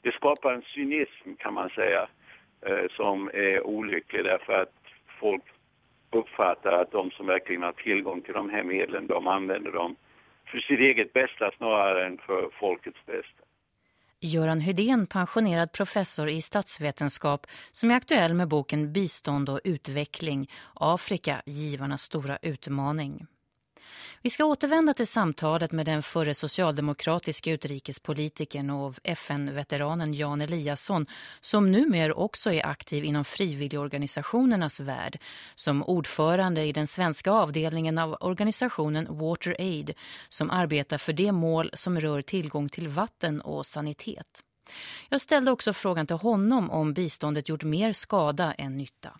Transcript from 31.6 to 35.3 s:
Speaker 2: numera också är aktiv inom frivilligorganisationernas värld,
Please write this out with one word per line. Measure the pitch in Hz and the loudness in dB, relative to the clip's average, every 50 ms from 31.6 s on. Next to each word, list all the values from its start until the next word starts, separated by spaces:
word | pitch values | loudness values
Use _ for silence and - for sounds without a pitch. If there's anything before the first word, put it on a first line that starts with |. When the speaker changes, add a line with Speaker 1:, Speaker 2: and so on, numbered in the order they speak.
| 202 190 | 8 8
Speaker 2:
numera | 190 214 285 320 208 170 160 156 - | 8 6 6 6 6 4 4 2 2
också | - 180 220 - - - 226 | 2 0 -2 -2 -2 0 2
är | 175 156 - | 2 2 2
aktiv | 147 143 - - - - 147 147 | 0 -4 -6 -8 -4 -4 -2 0
inom | 156 147 147 143 | 0 0 0 0
frivilligorganisationernas | - - - 196 180 147 139 143 143 147 147 143 143 143 139 143 139 - 151 139 - - 240 262 254 233 190 170 147 - - | -2 -2 -2 -2 -2 -2 -4 -4 -4 -4 -4 -4 -4 -4 -4 -4 -4 -4 -6 -4 0 2 4 4 6 4 4 2 0 -2 -4
värld, | 139 139 131 123 - - - - - - | -6 -6 -6 -6 -6 -8 -8 -12 -16 -16